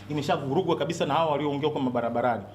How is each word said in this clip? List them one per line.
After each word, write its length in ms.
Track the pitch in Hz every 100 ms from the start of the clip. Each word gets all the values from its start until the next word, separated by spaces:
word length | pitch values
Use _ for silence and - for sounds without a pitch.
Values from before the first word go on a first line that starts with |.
| -
imeshavurugwa 640 | 151 - 139 135 147 170 160
kabisa 300 | 147 170 170
na 80 |
hao 160 | 147 165
walioongea 400 | 143 147 143 147
kwa 100 | 147
mabarabarani. 600 | 127 120 117 120 120 110 -